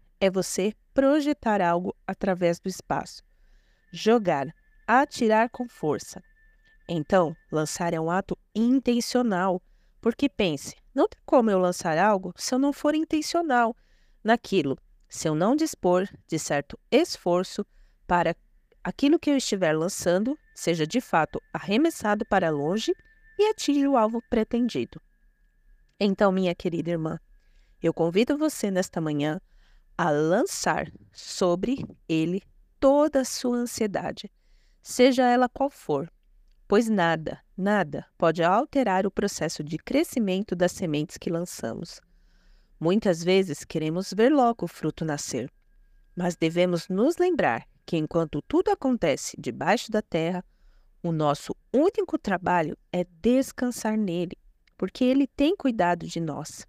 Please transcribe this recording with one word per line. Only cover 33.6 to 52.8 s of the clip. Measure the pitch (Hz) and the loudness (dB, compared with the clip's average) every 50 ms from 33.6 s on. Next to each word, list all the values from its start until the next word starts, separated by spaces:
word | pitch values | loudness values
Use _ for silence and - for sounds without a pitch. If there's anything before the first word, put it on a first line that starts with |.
| 240 233 - - 226 214 175 - - - - - - - _ _ _ _ _ _ _ _ _ _ | -4 -4 -4 -4 -4 -2 -2 -4 -6 -6 -8 -10 -14 -20 _ _ _ _ _ _ _ _ _ _
seja | - - - - 247 277 247 262 254 | -16 -6 2 6 6 6 6 4 4
ela | 247 240 247 254 240 | 4 4 4 2 0
qual | - - 269 277 | 0 -4 -4 -4
for, | - - - - 147 139 170 - _ _ _ _ _ _ _ _ _ _ _ | -4 -8 -6 -4 -4 -4 -4 -8 _ _ _ _ _ _ _ _ _ _ _
pois | - 202 214 233 | 2 4 4 4
nada, | 220 220 196 170 165 160 160 156 - 139 - _ _ - | 4 2 2 2 2 2 0 -4 -8 -10 -10 _ _ -8
nada | - 185 202 214 202 175 147 143 143 - _ _ | -4 0 0 2 2 0 -2 -4 -10 -10 _ _
pode | - 175 165 160 170 160 | 2 2 2 2 4 2
alterar | 175 190 226 302 - - 277 247 202 185 190 208 | 4 4 2 0 0 0 0 2 2 2 2 0
o | 190 | 0
processo | - - 202 202 - - 156 165 - - 156 | -2 -2 -2 -2 -2 -4 -6 -6 -4 -6 -8
de | 143 - | -8 -8
crescimento | - - - 254 285 349 - - 254 214 190 185 190 214 - 190 | -8 -6 -2 0 0 0 0 -2 -2 0 0 0 -2 -2 -4 0
das | 175 180 185 | 0 0 0
sementes | - - 190 160 147 147 151 - - | 0 -2 -4 -2 -2 -2 -2 -4 -8
que | - - 180 | -10 -6 -6
lançamos. | 170 170 180 - - - - 117 110 - 165 - - - _ _ _ _ _ _ _ _ _ _ - _ _ _ _ - | -4 -4 -6 -8 -10 -10 -8 -8 -8 -8 -12 -14 -16 -20 _ _ _ _ _ _ _ _ _ _ -20 _ _ _ _ -2
Muitas | 156 165 190 226 - 208 165 165 | 0 2 2 2 2 2 0 0
vezes | 170 180 185 190 196 175 143 - - | 2 2 4 4 2 0 -4 -8 -8
queremos | - - 160 156 156 160 180 196 - 190 | -8 -6 -4 -4 -2 -4 -4 -6 -6 0
ver | 202 226 269 | 2 4 4
logo | 302 285 247 233 165 - 175 | 4 4 4 2 0 -2 -6
o | |
fruto | 165 - - 165 156 - - 160 | -10 -8 -4 -4 -4 -4 -4 -6
nascer, | 156 147 147 - - - 120 120 151 _ _ _ _ _ _ _ _ _ _ _ _ - | -6 -4 -6 -6 -6 -6 -6 -6 -6 _ _ _ _ _ _ _ _ _ _ _ _ -8
mas | 180 180 180 170 | -4 -4 -4 -2
devemos | - 170 160 165 175 180 180 175 165 - | 0 -2 0 2 2 2 2 2 -2 -2
nos | - 185 190 240 311 349 | -2 0 2 2 2 2
lembrar | - 359 370 339 254 175 131 117 113 - _ _ _ - | 2 0 0 2 2 0 0 0 -2 -6 _ _ _ -10
que | - 175 | -4 -4
enquanto | 160 156 - - 165 165 151 - 147 - | -2 -2 0 0 -2 -2 0 -4 -8 -6
tudo | - - 339 381 427 | -2 0 0 2 0
acontece | 392 - - 262 247 - - 156 131 - - - - | -2 0 0 -2 0 0 0 0 0 -2 -4 -12 -12
debaixo | - - 131 113 - 139 170 208 240 - - | -8 -8 -8 -6 -2 0 0 0 0 0 -4
da | 220 214 | -4 -4
terra, | - - - 160 160 170 185 180 - _ _ _ _ - _ _ _ _ _ _ - | -4 -2 -4 -2 -2 -2 -4 -6 -8 _ _ _ _ -20 _ _ _ _ _ _ -4
o | 170 | -4
nosso | 165 151 151 147 147 - - - - _ _ - - | 0 0 2 0 0 -2 -4 -10 -12 _ _ -2 2
único | 262 320 392 - - 370 - 320 | 2 2 2 2 0 -4 -4 -4
trabalho | - - 208 185 175 185 175 180 175 160 143 - _ | -4 -2 -2 -4 -2 0 2 2 2 0 -2 -4 _